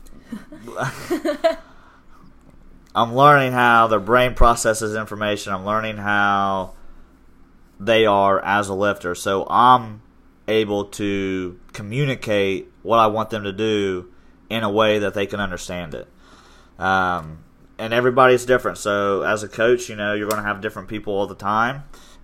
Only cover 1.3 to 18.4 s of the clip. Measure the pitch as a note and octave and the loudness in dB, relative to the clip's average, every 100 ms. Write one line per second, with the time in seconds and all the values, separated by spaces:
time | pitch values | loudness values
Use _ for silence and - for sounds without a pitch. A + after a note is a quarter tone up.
1.3 | D4 E4+ D#4+ - - - _ - - - | -2 -2 -2 -10 -20 -20 _ -20 -20 -20
2.3 | - - - - - - - A#2 B2 C#3+ | -20 -20 -20 -20 -20 -6 -2 0 4 6
3.3 | C#3+ B2+ B2 A#2+ A#2 A2+ G#2+ F#2+ B2 B2+ | 6 4 2 4 6 4 2 2 2 4
4.3 | - A#2+ A#2 A#2 G#2+ A2 A2 G#2 G#2 G#2 | 6 6 6 0 0 -2 -6 -8 -4 -2
5.3 | G2+ G#2 F#2+ G2 A2 A2 G#2 G2+ G#2 G2+ | -2 -4 -6 -4 -2 -4 -6 -2 2 2
6.3 | G2+ G2 G2 F#2 - - - - _ _ | 2 0 -2 -6 -12 -20 -20 -20 _ _
7.3 | - - _ _ - G2+ A2+ G#2+ G2+ G2 | -20 -20 _ _ -6 2 4 6 4 4
8.3 | F#2+ F2+ G2+ G2 F#2+ G#2 G2 F2+ F2 G2+ | 2 0 -2 -2 -2 -2 -2 -6 -6 -2
9.3 | G2 - G2+ B2 B2+ A2 G#2+ - _ _ | -2 2 4 6 6 2 -16 -20 _ _
10.3 | _ - A2 G#2 G2+ G2+ - G2+ G2 F#2+ | _ -2 0 0 -2 -4 -4 -4 -2 -2
11.3 | F#2 F2+ F2 - - G#2 B2+ C#3+ A#2 A#2 | -4 -6 -10 -16 -14 -8 -4 -4 -4 -2
12.3 | G#2 G2 F#2+ - _ F#2 A2+ A2 G#2+ G#2+ | 0 0 -2 -8 _ 0 2 4 0 -4
13.3 | A2 G2+ F#2+ A2 G#2 G2 F#2 F2 - - | -6 -6 -4 -2 0 0 -4 -8 -20 -20
14.3 | _ - A2+ G#2+ G#2 A2 G#2+ G2+ G2+ G2 | _ -10 -6 -2 2 2 2 0 -4 -4
15.3 | G2+ G2 F2 - F2+ E2 B1+ - _ _ | -4 -6 -6 -10 -10 -10 -12 -16 _ _
16.3 | - - - _ - F#2 F#2+ F#2 F2 D#2 | -20 -20 -20 _ -6 -2 0 0 -2 -8
17.3 | D#2 - _ _ - A2 A#2 B2+ B2 B2+ | -16 -20 _ _ -12 -4 0 2 4 6
18.3 | B2 | 4